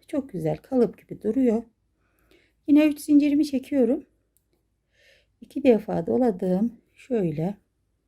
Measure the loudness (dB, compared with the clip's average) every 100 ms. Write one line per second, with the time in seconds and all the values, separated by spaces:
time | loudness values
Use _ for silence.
0 | -10 -8 -8 -6 -6 -6 -4 0 0 -2
1 | -18 -10 -4 0 0 0 -4 _ _ _
2 | _ _ _ _ _ _ 2 4 4 0
3 | 2 4 4 0 0 -4 -2 0 0 0
4 | -6 _ _ _ _ _ _ _ _ _
5 | _ _ _ _ -14 -2 2 2 0 -6
6 | -2 0 0 -2 -2 0 -2 -6 _ _
7 | -6 -4 -2 -4 -6 -8 _ _ _ _